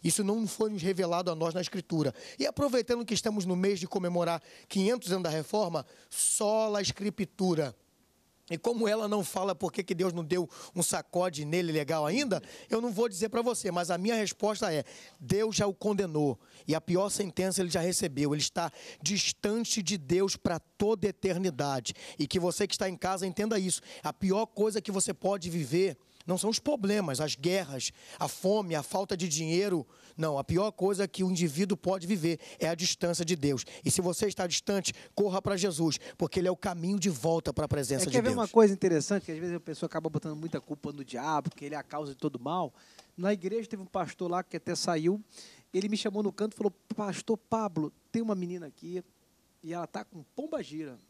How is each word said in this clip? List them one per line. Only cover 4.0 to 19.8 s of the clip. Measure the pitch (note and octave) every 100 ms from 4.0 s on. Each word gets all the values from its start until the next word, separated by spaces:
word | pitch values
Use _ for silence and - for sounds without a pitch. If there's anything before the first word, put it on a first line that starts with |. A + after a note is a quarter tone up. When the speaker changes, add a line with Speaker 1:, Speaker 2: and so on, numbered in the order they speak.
| F3+ F3 E3+ E3 - - -
Speaker 1:
quinhentos | G3 F#3+ B3 F#3
anos | F#3
da | E3+
Reforma, | D#3 D3+ G#3+ F#3+ E3 - - -
sola | - - - G#3 A3 A3 G#3
a |
Escritura. | F#3+ - G3+ - F#3 - F#3 D#3+ C#3 - _ _ _ _ _ _ -
E | E3
como | - A#3+ A3
ela | G#3+ G#3+
não | G#3
fala | F3 - G3
por | F3+ F3+
que | -
que | F3+
Deus | F3+ F#3
não | F3
deu | D#3 F3+ E3+ - - F#3
um |
sacode | E3 F3+ - F3 F3+ D3 D3
nele | E3+ F3
legal | D#3 C#3+ D#3+ D3+
ainda, | G#3+ C#4+ F3+ - - -
eu | A3+
não | A#3+
vou | G3 A#3+
dizer | F#3 G#3+
pra | A3+
você, | A#3+ A3+ G3+
mas | F3 F3
a | F3
minha | G3 A#3
resposta | G3+ - G#3 G#3 G#3
é: | D3+ - - - -
Deus | B2+ G3 A3 G3
já | G3+
o |
condenou. | F#3+ G#3+ G3+ F#3+ D3+ D3 A#2 - - -
E |
a | D#3
pior | - F3+ G3+
sentença | - G3 - F#3 F#3
ele | F3+
já | D#3+
recebeu. | E3+ F3+ F3+ C3+ D3
Ele | D3+
está | C3+ - E3 - - -
distante | D3+ G3 - - G#3 A3 A3+ -